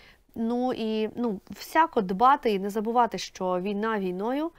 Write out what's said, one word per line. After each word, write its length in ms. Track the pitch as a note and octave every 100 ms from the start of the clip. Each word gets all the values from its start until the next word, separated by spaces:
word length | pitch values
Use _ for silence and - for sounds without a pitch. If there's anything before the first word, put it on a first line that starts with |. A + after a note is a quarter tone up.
| - _ _ -
Ну 380 | A3+ A#3+ B3+
і, 360 | A#3 A3 A3 G#3+ -
ну, 240 | A#3+ F#3+ -
всяко 520 | - - D#4+ - B3
дбати 500 | F#3 F#3+ B3+ C#4+ A#3
і 60 | G3
не 100 | G3+
забувати, 480 | G#3+ G#3+ A#3+ A3+ F#3
що 420 | - - F#3 F3+
війна 380 | G3 G3+ A3 A3
війною. 520 | F#3 F#3 A3 C4+ E4